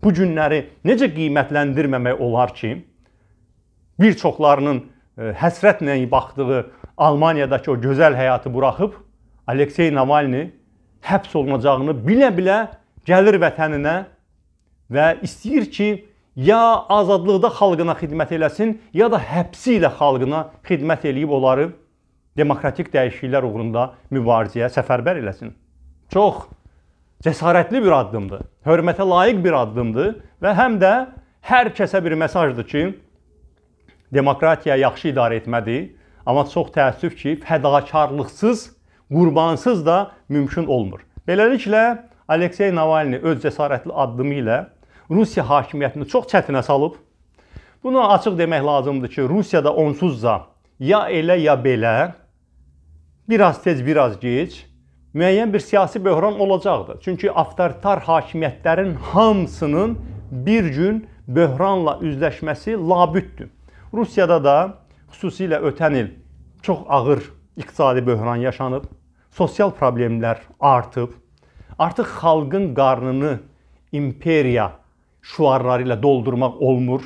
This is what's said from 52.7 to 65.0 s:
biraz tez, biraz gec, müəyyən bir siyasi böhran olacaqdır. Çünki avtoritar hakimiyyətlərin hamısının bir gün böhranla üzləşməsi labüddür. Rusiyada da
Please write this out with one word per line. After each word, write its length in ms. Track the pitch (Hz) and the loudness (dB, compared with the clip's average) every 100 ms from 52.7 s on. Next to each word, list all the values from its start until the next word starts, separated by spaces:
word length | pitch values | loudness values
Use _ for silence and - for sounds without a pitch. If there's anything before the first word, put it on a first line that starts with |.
| _ _ - _ _ - | _ _ -20 _ _ -2
biraz 320 | 220 190 151 | 4 4 2
tez, 180 | - 151 127 | -2 -2 0
biraz 340 | 151 127 95 | 2 0 -2
gec, 460 | 123 123 185 - - _ _ _ _ 143 | -4 -2 -4 -8 -20 _ _ _ _ -2
müəyyən 380 | 180 196 226 | 2 2 0
bir 60 | 196 | -2
siyasi 460 | - 196 185 220 190 | 0 0 0 0 0
böhran 340 | 165 202 208 | 2 0 0
olacaqdır. 600 | 196 190 196 147 90 - | 0 0 0 -2 -4 -10
Çünki 300 | - 175 202 | -8 -4 -2
avtoritar 720 | 175 151 - 175 - 202 180 - | -2 -2 -2 -4 -2 -2 -2 0
hakimiyyətlərin 880 | 165 - 165 160 - 165 165 190 147 | -2 -2 -6 -6 -4 -2 0 -2 -6
hamısının 1000 | - 175 220 202 170 - 156 147 214 226 - - - | -2 2 4 4 -2 -4 -2 -2 -2 -6 -12 -16 -12
bir 380 | 127 135 226 175 | -8 0 0 0
gün 380 | 135 180 220 220 - - | 0 -2 -2 -8 -20 -4
böhranla 680 | 127 165 131 190 190 160 143 165 | 2 2 2 0 0 0 -2 -6
üzləşməsi 720 | 135 151 - 156 151 - 220 | -2 -4 -4 -8 -6 -6 -6
labüddür. 720 | 160 180 175 175 - - - _ - - - | 0 2 2 0 -4 -14 -20 _ -20 -20 -10
Rusiyada 440 | 214 226 - 175 170 | -6 -2 0 2 4
da 140 | 143 143 190 202 _ _ | 4 2 2 -6 _ _